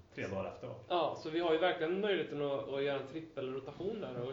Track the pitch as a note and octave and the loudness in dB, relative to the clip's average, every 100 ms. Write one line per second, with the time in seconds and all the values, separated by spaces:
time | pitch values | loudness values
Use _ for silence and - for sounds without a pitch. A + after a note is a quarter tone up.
0 | - C3+ A2 F#2+ - - - - - F3+ | -10 -6 -4 -2 -4 -6 -10 -8 0 2
1 | C#3+ - D#3+ E3 F3 D#3+ F3+ C#3 D#3+ F#3+ | 2 0 -2 2 4 6 6 4 2 2
2 | G#3 F3 D3 C#3+ C#3+ C#3 C3 C#3 C#3+ C3+ | 4 2 0 0 0 0 0 0 2 0
3 | C3+ D#3 D#3+ C#3 C3 C3+ D3 D3 F#3+ A3+ | -2 -8 -8 -6 -4 -4 -6 -4 -4 -2
4 | C3+ B2 B2+ | -4 -4 -4